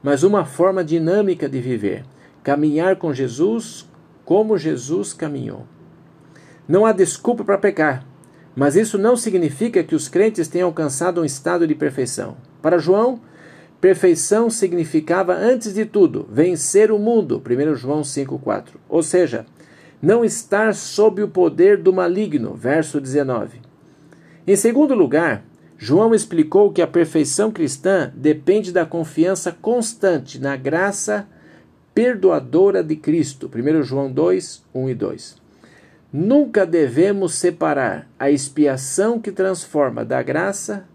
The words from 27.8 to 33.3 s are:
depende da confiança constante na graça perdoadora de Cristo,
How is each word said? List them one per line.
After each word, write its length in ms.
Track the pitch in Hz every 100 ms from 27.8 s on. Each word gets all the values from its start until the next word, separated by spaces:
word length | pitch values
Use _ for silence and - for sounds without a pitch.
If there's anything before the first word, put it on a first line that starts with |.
| 185 190 143 -
depende 560 | 143 151 - 208 202
da 140 | 180 160
confiança 680 | 170 160 - 175 185 185
constante 880 | 170 - 247 226 - 196 160 - 131
na 160 | 139 139
graça 720 | 135 160 196 196 - 208 202 _ - - _ _ _
perdoadora 880 | - 247 226 185 160 127 151 196 190
de 140 | 160 156
Cristo, 540 | - 165 135